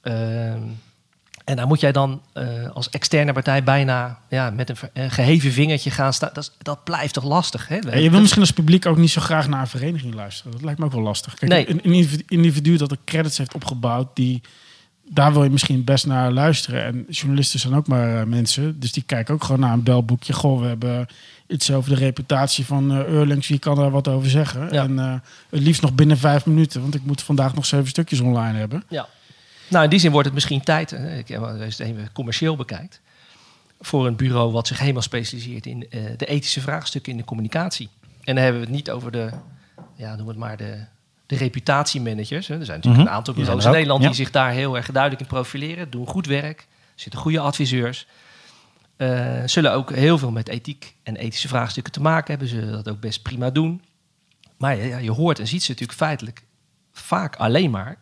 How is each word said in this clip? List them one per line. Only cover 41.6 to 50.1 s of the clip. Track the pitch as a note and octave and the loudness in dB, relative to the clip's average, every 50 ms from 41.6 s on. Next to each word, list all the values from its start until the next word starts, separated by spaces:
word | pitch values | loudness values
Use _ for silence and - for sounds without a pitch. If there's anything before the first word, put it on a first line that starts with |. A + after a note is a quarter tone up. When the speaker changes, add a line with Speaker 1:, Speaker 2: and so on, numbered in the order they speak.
| - - C#3 C#3 D3 - - C#3 A#2+ A2+ A2 G#2+ G#2 - C#3+ E3 G3 | 0 0 0 2 0 -2 -4 -4 -4 -4 -6 -6 -8 -8 -8 -10 -8
Speaker 1:
hè. | - D3 E3 | -8 -10 -10
Er | D#3 | -8
zijn | G#2+ D#2 | -10 -10
natuurlijk | D#2 - B2 A#2 B2+ D#3+ | 0 4 8 8 8 8
Speaker 3:
Mhm. | - | 6
Speaker 1:
een | F2+ | 4
aantal | G#2+ A2 - B2 | -4 -6 -6 -4
Speaker 3:
Die | - - | -4 -2
zijn | - A#2 | -2 -2
Speaker 1:
bureaus | G2 G2+ A#2+ C#3 | 4 4 6 6
Speaker 3:
er | D#3+ | 6
Speaker 1:
in | D#3 C#3 | 4 2
Speaker 3:
ook. | C#3 C3 | 4 4
Speaker 1:
Nederland | |
Speaker 3:
Ja. | C3 | 4
Speaker 1:
die | C#3 B2 | 2 2
zich | B2+ C3 - | 0 -6 0
daar | - C#3 C3 B2+ | 2 2 2 2
heel | A#2+ C3 C3+ C#3 B2+ | 0 -2 -4 -4 -4
erg | A#2+ A#2 - | -6 -6 -2
duidelijk | C3+ C3+ C3+ C#3+ C3+ - | 0 0 0 0 -2 -6
in | C3 | -8
profileren, | - C3 E3 E3 - - C#3+ C#3+ D#3 E3 F3 F3+ C#3+ | -6 -6 -6 -6 -6 -8 -10 -10 -10 -10 -12 -12 -10
doen | B2 B2 B2 | -10 -10 -8
goed | C3+ - F#3+ E3+ | -6 -6 -6 -2
werk, | C#3 C#3 C#3 D3 D3+ D#3 - _ _ _ _ _ _ _ | -2 -2 -2 -2 -6 -12 -14 _ _ _ _ _ _ _
zitten | - - - - A#2 | -18 -16 -14 -12 -6
goede | - D#3+ D#3+ D#3+ | -2 -2 -2 0
adviseurs. | C#3+ C#3+ C#3+ - D3 B2 B2+ B2+ A#2+ A#2+ B2+ - - _ _ _ _ _ - - _ - _ _ _ _ _ _ _ _ _ | 0 -2 -2 0 -2 0 0 0 -2 -2 -6 -10 -16 _ _ _ _ _ -20 -20 _ -20 _ _ _ _ _ _ _ _ _
Eh, | _ C3+ B2+ B2 B2 B2 B2 B2 B2 B2 | _ -2 -2 -2 -2 -2 -4 -4 -4 -4
zullen | B2 - F3 D#3 C3+ - | 0 0 2 4 4 2
ook | C3+ C3 - D3 | 0 -2 -4 0
heel | - C#3 D#3 | 4 4 4